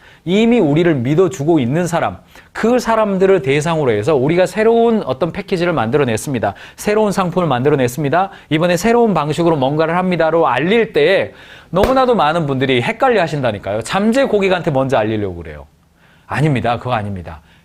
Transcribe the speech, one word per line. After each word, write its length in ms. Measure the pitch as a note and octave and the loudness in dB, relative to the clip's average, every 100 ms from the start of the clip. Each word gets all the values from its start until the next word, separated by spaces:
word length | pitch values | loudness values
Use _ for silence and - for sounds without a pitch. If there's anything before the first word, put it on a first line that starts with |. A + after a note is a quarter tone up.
| - - D#3 | -20 -12 -2
이미 320 | G3 A#3 A#3+ | 2 4 4
우리를 340 | D3+ D3+ F3 C#3+ | 2 2 2 0
믿어주고 640 | A#2 D#3 F#3 - C#3+ E3 | 0 2 2 0 0 0
있는 260 | A#2+ D#3 F3 | 2 -2 -2
사람, 320 | E3 A#2 F2+ - - - | -2 -4 -6 -16 -20 -16
그 260 | - A3+ B3 | -2 0 0
사람들을 600 | A3+ A3+ G#3 F#3 F#3+ F#3+ | 0 0 0 2 2 2
대상으로 500 | C3 C#3+ D#3+ E3 C3 | 2 0 0 0 0
해서 240 | G#2 A#2+ C#3+ | 0 2 2
우리가 280 | C#3 E3+ | 2 2
새로운 580 | F3 G#3+ A3 A#3 A#3 A3 | 0 0 2 4 2 2
어떤 280 | C3 B2+ E3+ | -2 -4 -4
패키지를 400 | - G3+ F#3 F3 | -6 -6 -2 -2
만들어냈습니다. 800 | D3+ A2+ D3 B2+ A2 - B2 G2+ - - | -2 0 0 0 -2 -4 -4 -4 -6 -14
새로운 380 | - - G#3+ G#3+ | -8 -2 0 0
상품을 360 | G3+ F3+ F#3 E3+ | 0 -2 -2 0
만들어냈습니다. 800 | B2 C#3 C#3+ B2 C3 C#3 D#3+ F#3+ - - | 0 2 2 0 -2 -2 0 -2 -6 -4
이번에 260 | D#3 F3 E3+ | 0 0 0
새로운 380 | A3+ A#3 A#3 | 2 2 2
방식으로 420 | E3 D3 D#3+ E3+ D#3 | 0 -2 0 0 2
뭔가를 400 | C3 D3+ D#3+ F3 | 0 0 0 0
합니다로 500 | F#3 F3 D#3+ E3 D3 | 0 0 0 2 2
알릴 460 | B2 E3 A#3 A3 | 0 2 0 2
때 400 | D3+ D3+ F#3+ G#2 - - - - | 2 2 2 -2 -8 -20 -20 -4
너무나도 460 | E3+ A3+ C4 B3+ G#3+ | 0 2 2 2 2
많은 300 | D3+ E3+ C#3+ | 0 0 -2
분들이 360 | C3+ C3+ B2+ | -2 0 0
헷갈려 400 | C#3+ A3+ C4+ G#3+ | 0 0 2 2
하신다니까요. 600 | E3 D3+ B2 G#2 G2 G#2+ | 0 -2 -4 -4 -4 -6
잠재 420 | A2 F#3+ G#3+ B3 | -4 -2 0 0
고객한테 480 | C4+ G#3 F#3+ F3+ E3+ | 2 0 0 0 0
먼저 260 | C3+ C3+ B2+ | -2 0 0
알리려고 380 | G#2+ G#2+ G2+ E2+ | 0 -2 -6 -8
그래요. 300 | D#2+ D2 C#2+ _ _ _ _ _ - | -14 -16 -20 _ _ _ _ _ -8
아닙니다. 500 | B2 D#3 B2+ A2+ A#2 | -2 0 0 -2 -4
그거 140 | B2+ | -4
아닙니다. 480 | A#2+ G2+ F#2+ E2+ D#2 - _ | -4 -4 -10 -12 -16 -20 _